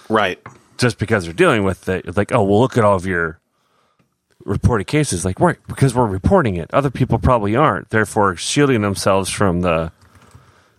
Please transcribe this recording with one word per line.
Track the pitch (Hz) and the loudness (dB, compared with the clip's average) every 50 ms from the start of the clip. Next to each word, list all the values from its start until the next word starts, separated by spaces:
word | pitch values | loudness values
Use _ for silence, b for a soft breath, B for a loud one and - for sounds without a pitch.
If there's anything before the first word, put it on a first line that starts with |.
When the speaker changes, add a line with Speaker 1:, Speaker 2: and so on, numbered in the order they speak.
| B | B
Speaker 1:
Right. | B 110 110 101 90 90 - - - - - _ _ _ | B 0 0 0 0 -4 -8 -14 -20 -20 -20 _ _ _
Speaker 2:
Just | - 123 120 - - | -2 -2 -2 0 -2
because | 107 98 113 104 85 | -4 -2 -2 -2 -2
they're | 82 82 | -4 0
dealing | - 185 170 123 107 98 | 0 2 2 2 2 0
with | 95 90 - - 95 | -2 -2 -4 -6 -6
it, | 92 87 - | -6 -6 -6
it's | - 85 | -6 -4
like, | 104 104 - | -4 -2 0
"Oh, | - 123 101 | 0 0 2
well, | 98 101 107 | 2 4 2
look | 131 131 - | 2 2 2
at | 123 107 | 2 2
all | 104 101 | 2 2
of | 90 85 | 2 -2
your | 95 90 85 82 78 80 _ _ _ _ _ _ _ _ _ _ _ _ _ _ _ _ _ _ _ _ _ - | -4 -4 -4 -4 -4 -6 _ _ _ _ _ _ _ _ _ _ _ _ _ _ _ _ _ _ _ _ _ -6
reported | - 104 - - - 123 107 - | -6 -4 0 0 0 0 0 -2
cases." | - - 151 143 - 95 85 80 | -2 -2 -2 -2 -2 -4 -4 -4
Like, | 92 90 - | -4 -2 0
right, | 170 170 123 - _ | 0 0 0 -2 _
because | - - - 135 131 110 | -8 -2 0 0 2 2
we're | 127 123 | 2 0
reporting | 104 92 95 - - 202 185 143 107 90 | 0 0 0 0 2 2 2 2 0 -2
it. | 87 78 - | -4 -4 -2
Other | - 139 139 139 | -2 0 0 0
people | - - 131 - 117 | 0 -2 -2 0 0
probably | 98 - 131 127 113 101 101 110 | 0 2 2 2 2 2 0 2
aren't. | 135 156 131 98 76 - - | 2 2 2 0 -2 -4 -2
Therefore, | 110 110 107 - - 110 101 95 87 | -2 -2 0 0 0 0 0 0 0
shielding | - - - - 143 147 135 131 107 104 | -2 -6 -4 0 2 2 2 2 0 0
themselves | 101 95 - - 104 95 98 92 - | -2 -2 -2 0 0 0 0 0 -2
from | - - 104 95 87 87 | -2 0 0 0 0 0
the, | 90 87 82 80 82 82 - _ b b b b b b b b b b b b b b b | 0 0 0 -2 -2 -6 -10 _ b b b b b b b b b b b b b b b